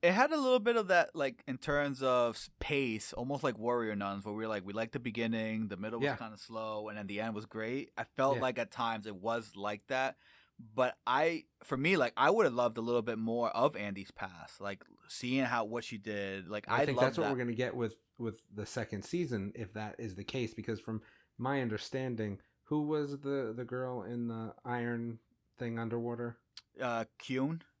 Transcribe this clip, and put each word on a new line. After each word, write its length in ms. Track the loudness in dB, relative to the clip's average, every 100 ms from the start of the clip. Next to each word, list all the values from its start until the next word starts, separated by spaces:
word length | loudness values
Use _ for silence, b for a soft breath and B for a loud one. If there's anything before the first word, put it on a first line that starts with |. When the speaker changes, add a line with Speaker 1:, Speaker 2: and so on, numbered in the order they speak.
Speaker 1:
It 100 | 4
had 200 | 6 4
a 40 | 4
little 180 | 4 4
bit 160 | 4 2
of 120 | 6
that, 220 | 6 6
like, 280 | 2 -2 -2 -8
in 100 | -6
terms 440 | 0 2 2 0
of 320 | 4 6 4
s-, 160 | 2 -10 _
pace, 540 | -2 0 0 -2 -4
almost 280 | -6 -4 -2
like 160 | -2 0
Warrior 380 | 0 0 0 -2
Nuns, 280 | -2 -4
where 100 | -6
we 100 | -4
were 40 | -2
like, 160 | -2 -4
we 60 |
liked 180 | -4 -4
the 60 | -4
beginning, 680 | -4 -2 0 0 -2 -2 -4
the 80 | -4
middle 220 | -6 -2
was 40 | -2
Speaker 2:
Yeah. 100 | -2
Speaker 1:
kinda 200 | -8 -12
slow, 500 | -10 -8 -6 -6 -6
and 100 | -8
then 80 | -6
the 140 | -4
end 140 | -2
was 120 | -4 -6
great. 440 | -6 -4 -4 -6 -8
I 80 |
felt 320 | -8 2 2 4
Speaker 2:
Yeah. 60 |
Speaker 1:
like 160 | 2 0
at 120 | -4
times 360 | -2 -2 -2 -6
it 100 | -6
was 400 | -2 -2 -2 -6
like 300 | -4 -4 _
that. 280 | 0 0 -2 b b b _ -10
But 220 | 2 2 2 2
I, 380 | 4 4 2 -6 _
for 140 | -4 2
me, 200 | 4 6
like, 160 | 4 6
I 140 | 6
would 140 | 8
have 100 | 6
loved 220 | 6 2 2
a 40 |
little 200 | 2 2
bit 160 | 2 0
more 320 | 0 2 0
of 260 | 4 2 2
Andy's 340 | -6 -6 -10
past, 500 | -10 -12 -10 -18 -10
like, 240 | -8 -8 -12 -20 -12
seeing 360 | -6 0 2
how, 200 | 2 2
what 200 | 0 -2
she 140 | -6 -8
did. 500 | -4 -4 -2 -4 -6
Like, 180 | -8 0
Speaker 2:
I 140 | 2
Speaker 1:
I 40 | 4
Speaker 2:
think 100 | 4
Speaker 1:
love 100 | 4
Speaker 2:
that's 120 | 4
what 60 |
Speaker 1:
that. 80 | 0
Speaker 2:
we're 60 | 0
gonna 160 | 0
get 200 | 0 -2 0
with, 200 | -4 -4 _ _
with 240 | -6 -6 _
the 120 | -10 -6
second 380 | -4 -4 -6
season, 480 | -4 -2 0 0 -2
if 180 | -6 -8
that 220 | -6 -8 -6
is 160 | -8
the 100 | -8
case, 300 | -6 -4 -4
because 260 | -6 -6 -6
from 220 | -4 -6 b b b -6
my 220 | -2 0
understanding, 800 | 0 -2 -4 -4 -4 -2 -4 -4 b b
who 180 | _ -2
was 360 | 0 0 -2 -4
the, 320 | -2 -2 -2 -4
the 80 |
girl 380 | -4 -4 -4 -4
in 260 | -4 -4 -2
the 260 | -4 -8 -8
iron 540 | -4 -2 0 -2 -4 -8 _ _ _ _
thing 200 | -4 -2
underwater? 600 | -2 -2 -2 -4 -6 -8 _ -20 _ -6
Speaker 1:
Uh, 240 | -2 -2 -4 _
Kyun. 440 | -4 0 0 -2 -8 _